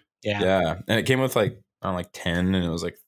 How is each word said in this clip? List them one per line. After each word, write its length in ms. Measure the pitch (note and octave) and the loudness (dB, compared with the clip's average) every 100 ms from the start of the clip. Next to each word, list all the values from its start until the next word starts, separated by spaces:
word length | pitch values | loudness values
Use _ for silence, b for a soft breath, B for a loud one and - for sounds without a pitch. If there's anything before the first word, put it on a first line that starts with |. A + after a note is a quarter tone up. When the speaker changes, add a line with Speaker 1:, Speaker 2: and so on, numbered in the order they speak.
| _ _ | _ _
Speaker 1:
Yeah. 180 | G#2+ G2+ | -4 0
Speaker 2:
Yeah. 320 | F#2 F#2+ E2 D#2+ - | 2 4 2 -2 0
And 100 | A2 | 0
it 40 | G2 | 2
came 160 | C3 | 2
with, 160 | C3 B2 | 2 0
like, 200 | G2 - _ _ | 0 -2 _ _
I 60 | F#2+ | -6
don't 60 | |
know, 40 | F2+ | -4
like, 100 | - | -6
ten, 420 | - F2+ E2+ F#2 | -6 -2 0 2
and 120 | F#2+ F2 | 0 0
it 40 | |
was, 140 | E2 | -4
like, 140 | F2 - | -6 -10